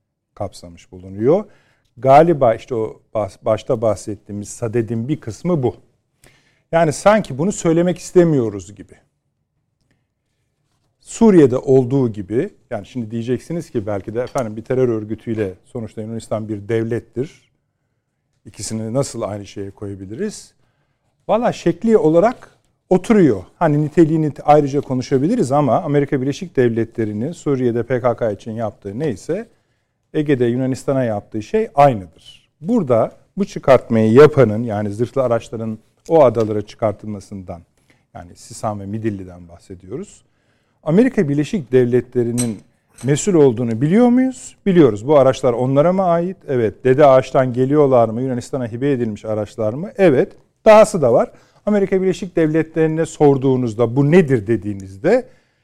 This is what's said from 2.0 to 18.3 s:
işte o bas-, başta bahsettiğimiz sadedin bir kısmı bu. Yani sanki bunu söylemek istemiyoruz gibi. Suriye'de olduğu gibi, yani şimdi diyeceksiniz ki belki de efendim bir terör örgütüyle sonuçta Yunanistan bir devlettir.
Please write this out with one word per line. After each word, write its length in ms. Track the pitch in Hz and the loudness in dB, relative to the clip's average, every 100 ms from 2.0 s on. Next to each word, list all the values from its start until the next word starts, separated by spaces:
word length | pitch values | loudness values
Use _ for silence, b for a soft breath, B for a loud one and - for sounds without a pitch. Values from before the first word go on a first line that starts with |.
| 131 139 170 147 123 113 | 6 6 6 4 2 0
işte 200 | - 117 | -4 -6
o 260 | 110 - _ | -6 -10 _
bas-, 320 | 110 98 - 120 | -8 -8 -6 -4
başta 360 | 107 - 120 | -2 -2 -2
bahsettiğimiz 680 | 113 98 - 101 - 101 101 | -2 -2 -6 -14 -12 -12 -12
sadedin 580 | - 117 117 107 117 120 | -10 -6 -4 -4 -6 -6
bir 120 | 156 | -8
kısmı 440 | - 101 175 165 | -10 -10 -4 -2
bu. 120 | 123 - _ _ _ _ b b b b b | -4 -6 _ _ _ _ b b b b b
Yani 220 | 165 165 | 0 0
sanki 440 | - 196 214 - 131 | 2 2 2 0 -4
bunu 140 | 185 | -4
söylemek 460 | - 170 165 180 175 | -2 0 0 0 -4
istemiyoruz 800 | - 185 170 143 113 101 90 104 | 0 2 4 2 -2 -6 -12 -20
gibi. 180 | - _ _ _ _ _ _ _ _ _ _ _ _ _ _ _ _ _ _ _ _ _ | -20 _ _ _ _ _ _ _ _ _ _ _ _ _ _ _ _ _ _ _ _ _
Suriye'de 580 | - - 226 180 135 127 | -20 2 6 8 6 4
olduğu 540 | - 131 123 139 123 | 2 2 2 0 -2
gibi, 380 | 104 92 113 202 - _ | -4 -6 -4 -6 -10 _
yani 160 | 110 95 | -12 -10
şimdi 260 | 127 110 | -12 -10
diyeceksiniz 580 | 117 113 120 - 170 - | -8 -6 -6 -6 -12 -8
ki 180 | 120 101 | -8 -6
belki 280 | 101 101 107 | -8 -8 -10
de 60 | |
efendim 360 | 127 143 113 110 | -8 -6 -8 -10
bir 60 | |
terör 260 | - 127 123 | -6 -2 0
örgütüyle 640 | 110 107 110 117 110 98 90 _ | -2 -6 -10 -8 -6 -6 -8 _
sonuçta 360 | 123 107 - | -14 -12 -12
Yunanistan 480 | 110 113 - 110 107 | -12 -12 -8 -8 -8
bir 200 | 104 104 | -10 -4
devlettir. 800 | 113 113 117 - 113 151 - _ _ _ _ _ _ _ _ _ | -4 -2 -6 -8 -10 -10 -12 _ _ _ _ _ _ _ _ _